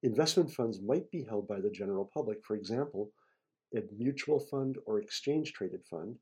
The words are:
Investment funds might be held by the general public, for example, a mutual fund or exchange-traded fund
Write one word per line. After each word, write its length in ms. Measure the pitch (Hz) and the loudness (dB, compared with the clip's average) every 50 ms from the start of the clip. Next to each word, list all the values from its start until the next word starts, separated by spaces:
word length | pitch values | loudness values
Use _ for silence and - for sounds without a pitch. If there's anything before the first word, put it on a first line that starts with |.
Investment 500 | - 131 107 113 156 156 - 185 170 139 | 4 4 4 6 4 6 6 6 4 4
funds 300 | - - 123 113 110 95 | 2 0 0 0 0 -2
might 300 | 98 104 131 175 180 - | 0 2 2 2 2 -2
be 120 | - 170 135 | -6 -6 -6
held 240 | 110 110 104 101 - | -2 -2 -2 0 0
by 120 | 104 98 | -4 0
the 80 | 95 104 | 0 0
general 400 | 104 - - 98 98 95 98 98 | 0 0 -2 -2 0 -2 -2 -2
public, 320 | _ 151 139 107 107 107 - | _ -2 -2 -2 -2 -6 -4
for 120 | - 107 | -4 -4
example, 560 | 107 98 92 113 123 143 143 - 95 104 104 _ _ _ _ _ _ _ _ _ _ _ _ - 117 | -4 -2 -2 -2 -2 -2 -2 -2 -6 -6 -6 _ _ _ _ _ _ _ _ _ _ _ _ -4 -4
a 40 | 101 - 104 | -4 -4 -6
mutual 440 | 101 117 135 139 135 - - 151 135 | -2 0 0 0 0 0 2 2 2
fund 400 | - - - 139 135 135 131 - - - | 2 0 -4 -2 -2 -2 -2 -4 -4 0
or 120 | 107 104 | 0 0
exchange-traded 880 | 104 - - - - - 147 156 156 - - - 101 90 - 95 - | 0 0 -8 -4 0 0 2 2 0 -2 -4 -6 -6 -4 -6 -8 -10
fund 300 | - - 82 80 104 127 - | -10 -8 -8 -8 -8 -10 -12